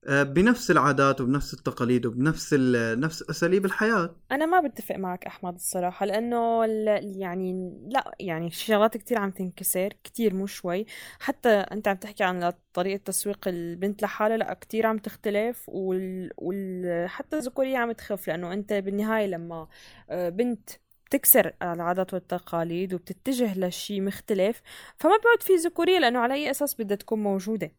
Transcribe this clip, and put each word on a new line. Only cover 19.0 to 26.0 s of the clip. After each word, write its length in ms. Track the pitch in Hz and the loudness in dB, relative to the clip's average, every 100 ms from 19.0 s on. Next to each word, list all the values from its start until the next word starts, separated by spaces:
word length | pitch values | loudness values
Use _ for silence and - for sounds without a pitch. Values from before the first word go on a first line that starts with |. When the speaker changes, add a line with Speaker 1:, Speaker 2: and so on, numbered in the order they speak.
| 214 220 208 | 0 0 0
Speaker 2:
لما، 400 | 170 170 165 156 - - - - | -4 -8 -12 -14 -18 -20 -20 -10
آه، 180 | 175 180 | -4 -4
بنت 420 | 180 247 233 - - _ _ _ | -2 -2 -2 -8 -20 _ _ _
تكسر 420 | 277 - 254 170 - | 0 4 6 4 0
العادات 520 | 180 170 170 185 185 | -6 -4 -2 0 -2
والتقاليد 800 | 185 - 180 - 170 165 170 190 | -4 -6 -8 -4 -4 -2 -2 -4
وبتتجه 640 | 185 - 190 - 254 240 190 | -6 -8 -10 -4 0 0 0
لشي 420 | 180 175 - 202 | -4 -4 -6 -4
مختلف، 640 | 196 196 - 196 190 233 - - - - | -2 -4 -2 2 2 0 -10 -20 -20 0
فما 160 | 311 427 | 4 6
بيعود 200 | 466 466 | 6 4
في 120 | - | 6
ذكورية، 440 | 370 330 - 339 | 4 4 0 4
لأنه 200 | 370 | 6